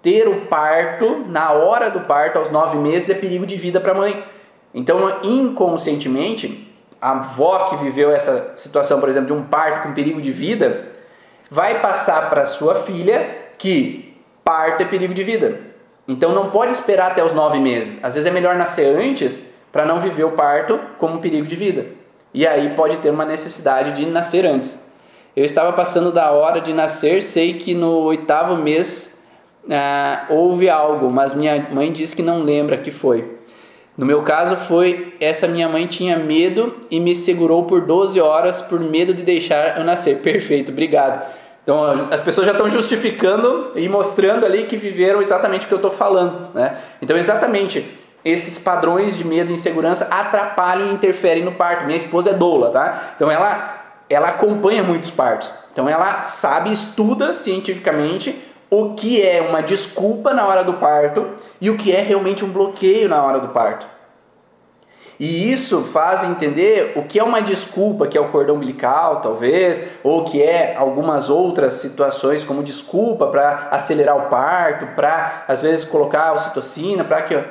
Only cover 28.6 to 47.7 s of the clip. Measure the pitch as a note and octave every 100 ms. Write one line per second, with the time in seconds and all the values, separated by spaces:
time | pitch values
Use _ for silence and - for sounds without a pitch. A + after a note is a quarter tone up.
28.6 | D3+ D#3 F3+ - - - _ - _ _
29.6 | - D3 C#3+ C#3+ C#3 C#3 - D#3 F3 F3
30.6 | F3+ D#3 D3+ D3+ B2+ B2+ C#3 C#3+ D3+ D3
31.6 | C#3 C#3 D#3 D#3 D#3+ - E3 E3+ D3 D3
32.6 | D3 C#3 - - C#3 A#2 A2+ - - -
33.6 | - - _ - C3 D3 D3+ D#3 F3 F#3
34.6 | - E3+ F3+ F3 - - D#3 D#3 E3+ E3+
35.6 | E3 D#3+ E3+ - F3+ E3 D#3 D#3 F3+ F#3+
36.6 | A#3 - - D#3+ F3 F3 F3+ F3 E3 E3+
37.6 | E3+ F3+ E3+ E3+ G3 F#3+ D#3 D#3 F3+ E3+
38.6 | - E3+ E3 D#3 F3+ F3+ F3+ E3+ E3 D3
39.6 | D#3+ E3 E3 F3 D3+ C#3 - G3 - C#3+
40.6 | C3 C#3 D#3+ D3 C3+ - - - - -
41.6 | - D3 D3+ C3+ C#3 D3+ F3 - F#3 G3+
42.6 | G#3+ A#3 - A3 A3+ - F#3+ G#3+ A#3+ E3
43.6 | - - F3 G3+ - - G3 A#3 G#3 G3+
44.6 | A3 A3 G3+ F3+ F#3 G3+ G3 G3 G3+ F#3+
45.6 | - G3 G3 - G3+ F#3+ F3 - - -
46.6 | C3 - - - C3 E3 E3+ G#3+ A#3+ G3+
47.6 | F#3+